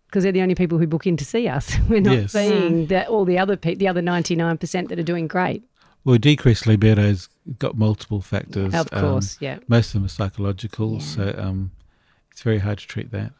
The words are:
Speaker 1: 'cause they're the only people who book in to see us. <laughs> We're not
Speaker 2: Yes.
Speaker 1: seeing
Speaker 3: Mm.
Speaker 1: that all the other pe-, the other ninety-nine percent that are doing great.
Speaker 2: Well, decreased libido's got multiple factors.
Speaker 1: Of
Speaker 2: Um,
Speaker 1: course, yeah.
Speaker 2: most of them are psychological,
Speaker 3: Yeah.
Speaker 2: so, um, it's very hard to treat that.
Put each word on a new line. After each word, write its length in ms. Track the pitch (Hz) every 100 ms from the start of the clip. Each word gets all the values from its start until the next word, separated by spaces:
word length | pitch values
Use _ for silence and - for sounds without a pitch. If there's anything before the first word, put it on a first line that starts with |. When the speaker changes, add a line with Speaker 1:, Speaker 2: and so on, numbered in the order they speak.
| _
Speaker 1:
'cause 120 | 202
they're 80 | 196
the 80 | 185
only 120 | 185 180
people 220 | 175 165
who 80 | 165
book 220 | 160 190
in 80 | 160
to 80 | 143
see 220 | 233 220
us. 280 | 131 - -
<laughs> 80 | -
We're 120 | 220
not 160 | 185 127
Speaker 2:
Yes. 140 | 101
Speaker 1:
seeing 520 | 208 208 202 170 165 156
Speaker 3:
Mm. 20 |
Speaker 1:
that 180 | 185 -
all 180 | 214 185
the 140 | 180
other 160 | 190 190
pe-, 180 | 165 185
the 120 | 190
other 140 | 175
ninety-nine 560 | 175 175 160 170 165 160
percent 320 | 175 185 180
that 100 | 175
are 40 | 165
doing 140 | 175 160
great. 360 | 180 175 127 - _ _ _ 135
Speaker 2:
Well, 120 | 120
decreased 500 | 147 147 127 107 110
libido's 600 | 107 110 104 104 95 - _ 170 123
got 200 | 131 110
multiple 440 | 107 107 - 104
factors. 520 | - 101 - 101 95 165
Speaker 1:
Of 140 | 151
Speaker 2:
Um, 100 | 101
Speaker 1:
course, 360 | 98 98 98 -
yeah. 200 | 139 135 -
Speaker 2:
most 180 | 117 -
of 60 |
them 120 | 104 95
are 40 |
psychological, 840 | - 95 - 101 95 110 - 110 107
Speaker 3:
Yeah. 40 |
Speaker 2:
so, 360 | - - 98 98
um, 340 | 95 95 95 - _ _ _ _ _
it's 120 | -
very 160 | 117 110
hard 180 | 104 101
to 80 | -
treat 240 | - 110
that. 200 | 104 110